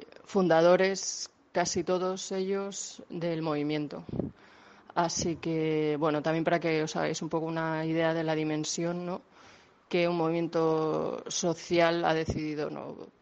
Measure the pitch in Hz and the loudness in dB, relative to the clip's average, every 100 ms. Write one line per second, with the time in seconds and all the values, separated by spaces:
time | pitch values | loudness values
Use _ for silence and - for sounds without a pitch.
0 | - - - 202 180 160 170 180 190 190 | -14 -20 -4 2 6 6 8 8 6 0
1 | - - - - _ 190 196 190 170 185 | -6 -8 -12 -14 _ -2 0 -2 0 0
2 | 185 190 - 190 190 196 196 196 - - | 0 -4 -6 -4 -2 -2 -4 -8 -12 -14
3 | - 180 170 160 160 147 147 151 147 170 | -12 -6 -4 -2 -2 -2 0 -2 -4 -8
4 | 165 - - - - - - - - - | -8 -6 -6 -10 -20 -20 -20 -20 -6 -2
5 | 175 - 180 151 165 160 156 156 156 151 | 0 0 -2 -2 -2 0 2 2 2 2
6 | 156 151 151 160 160 170 165 156 160 170 | 2 2 2 2 2 2 2 0 0 0
7 | 156 160 165 160 160 165 160 160 160 160 | -2 -2 -2 -2 -2 -2 -2 -2 0 2
8 | 165 165 160 156 156 151 156 - 170 175 | 2 2 0 0 0 -2 -2 -2 -2 -2
9 | 175 185 - - - - - _ _ 180 | -6 -8 -10 -20 -20 -20 -20 _ _ 0
10 | 170 175 160 170 165 165 160 160 156 156 | 2 2 0 0 0 2 2 2 2 0
11 | 156 - - - 180 160 - 170 170 170 | -2 -4 -6 -2 -2 -2 0 4 4 4
12 | 170 160 160 156 151 151 143 147 139 - | 2 0 0 -4 -4 -4 -6 -8 -10 -14
13 | - _ | -16 _